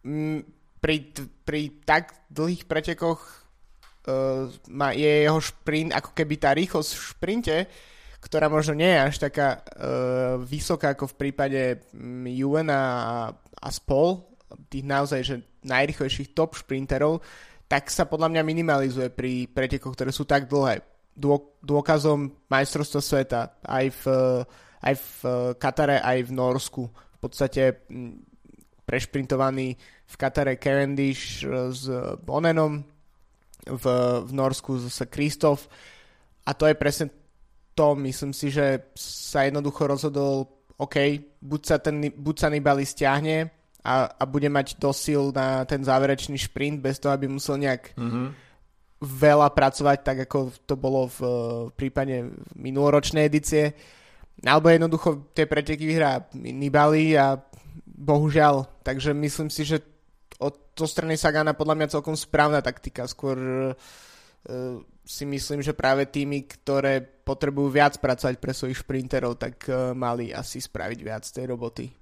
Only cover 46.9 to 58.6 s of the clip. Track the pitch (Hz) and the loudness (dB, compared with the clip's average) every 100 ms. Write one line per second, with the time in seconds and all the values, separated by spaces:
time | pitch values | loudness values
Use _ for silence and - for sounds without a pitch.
46.9 | 143 143 139 135 135 - 139 143 127 - | -2 -2 0 -2 -4 -4 -2 0 -2 -6
47.9 | - 117 120 127 143 - _ _ _ _ | -8 -4 -4 -6 -10 -20 _ _ _ _
48.9 | _ 139 131 151 147 143 147 135 - 143 | _ -12 4 6 8 6 6 2 4 2
49.9 | 139 - 131 131 143 127 - - 135 131 | 2 0 -4 -2 -2 -4 -8 -6 -2 0
50.9 | 135 127 - 123 123 117 117 117 - 135 | 0 -2 -4 -2 -2 -2 -6 -8 -6 -4
51.9 | 139 135 127 120 - - - 135 135 143 | -2 -2 -4 -6 -12 -18 -12 -4 2 6
52.9 | 147 - 156 151 151 147 156 151 147 - | 4 4 2 4 2 2 2 2 -2 -20
53.9 | - - - - - 127 151 160 165 165 | -20 -20 -20 -20 -4 4 6 8 6 6
54.9 | 160 175 143 143 - 151 147 143 151 156 | 2 0 -2 -4 -2 0 0 -2 -4 0
55.9 | 160 147 127 - 131 120 127 143 147 147 | 2 2 0 -6 -14 -10 -4 2 4 6
56.9 | 156 156 151 139 135 - - - - - | 6 6 6 4 2 -6 -20 -20 -20 -20
57.9 | - 143 147 151 151 151 139 | -8 2 4 4 6 6 4